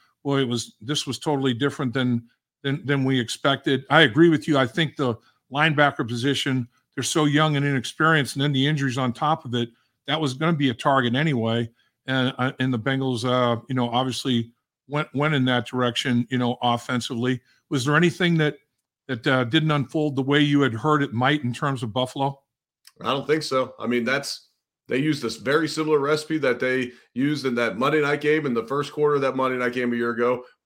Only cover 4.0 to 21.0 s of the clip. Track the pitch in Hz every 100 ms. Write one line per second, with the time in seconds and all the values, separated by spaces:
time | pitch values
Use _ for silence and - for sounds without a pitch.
4 | 151 107 170 156 - 143 127 - 160 -
5 | 131 110 _ _ _ 135 160 143 143 139
6 | 120 120 135 135 143 131 120 _ _ -
7 | 123 170 151 143 156 143 143 135 - -
8 | 156 160 123 139 143 135 139 151 139 123
9 | 127 117 151 156 123 120 117 _ _ _
10 | - 156 151 131 160 160 139 120 151 135
11 | 120 123 160 127 113 117 117 _ _ _
12 | - 131 127 131 127 131 131 123 120 135
13 | 135 120 127 127 123 117 - 127 120 117
14 | 131 117 139 120 117 _ _ _ _ 143
15 | 151 127 151 147 127 123 117 127 123 117
16 | 135 120 120 127 123 120 123 120 - 123
17 | - 117 123 127 _ _ _ 139 123 151
18 | 175 - 180 165 151 147 _ _ _ _
19 | - 123 143 131 123 156 156 147 135 160
20 | 151 135 135 143 147 143 139 113 151 151